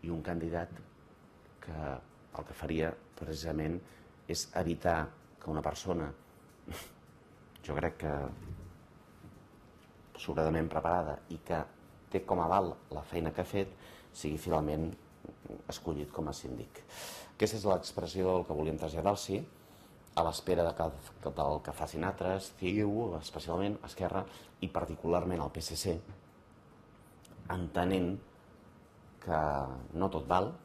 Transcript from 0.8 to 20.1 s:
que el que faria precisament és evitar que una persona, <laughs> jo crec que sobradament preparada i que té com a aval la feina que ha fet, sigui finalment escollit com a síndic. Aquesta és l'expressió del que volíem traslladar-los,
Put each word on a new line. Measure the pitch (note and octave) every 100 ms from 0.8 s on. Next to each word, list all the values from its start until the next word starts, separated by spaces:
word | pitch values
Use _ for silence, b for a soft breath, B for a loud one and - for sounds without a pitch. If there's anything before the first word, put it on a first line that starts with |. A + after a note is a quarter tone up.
| - - - - - - - -
que | -
el | D#2 D2+ B1+ - - - - D#2
que | -
faria | D#2 D#2+ D#2+ - - -
precisament | D#2 D#2 E2 D#2 D#2 F2 B B B - -
és | E2 - -
evitar | E2+ E2 F2+ E2 D2+ - - -
que | -
una | D2+
persona, | D2 D2 F#2+ F2 D2+ C#2+ - - - - -
<laughs> | - - - - - - - - -
jo | - C#2+
crec | D#2+ -
que | D#2 D2 C2+ - - - - - - - - - - - - - - - - - - -
sobradament | - D#2 D#2+ D#2+ D#2
preparada | D#2+ E2 F2 D#2 C#2+ -
i | E2
que | - E2 - - - - -
té | F#2+ -
com | F#2
a | D#2+
aval | F#2+ F2+ - -
la | D2+ D#2+
feina | F2 D#2+
que | D#2+ F2+
ha |
fet, | G2+ G2 - B B B
sigui | - D2+ D#2
finalment | F2 D#2+ D2+ D2+ D#2+ F#2+ - - - - - G1+ -
escollit | - - D2 D2
com | - D2+
a | C#2+
síndic. | C2+ A#1+ A1+ - - B B B B
Aquesta | - G#2+ G#2+
és | G2+
l'expressió | F2+ - - F2 F#2 F#2
del | F#2 E2+
que | D2+
volíem | D#2 D2+
traslladar-los, | D#2+ D#2+ F2 G#2 - G2 D#3 - B B B B -